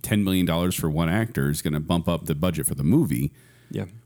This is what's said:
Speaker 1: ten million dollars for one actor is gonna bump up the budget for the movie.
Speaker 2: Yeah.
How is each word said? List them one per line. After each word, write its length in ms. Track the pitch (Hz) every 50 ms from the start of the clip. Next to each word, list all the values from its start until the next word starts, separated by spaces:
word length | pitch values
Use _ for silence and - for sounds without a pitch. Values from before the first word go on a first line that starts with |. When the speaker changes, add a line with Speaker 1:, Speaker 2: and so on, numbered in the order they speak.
Speaker 1:
ten 220 | - - 110 104 101
million 220 | 95 95 92 90
dollars 300 | 87 82 85 90 90 90
for 140 | - - 82
one 200 | 73 80 82 82
actor 400 | 87 110 113 117 - - 67 71
is 120 | 76 -
gonna 200 | - 80 76 76
bump 260 | 78 - 87 87 82 90
up 180 | 85 80 -
the 100 | - 80
budget 300 | 73 85 92 82 80 73
for 80 | - -
the 120 | 69 69
movie. 480 | 76 113 160 151 82 69 60 - - - - - - - - _ -
Speaker 2:
Yeah. 140 | - 101 101 90 - - -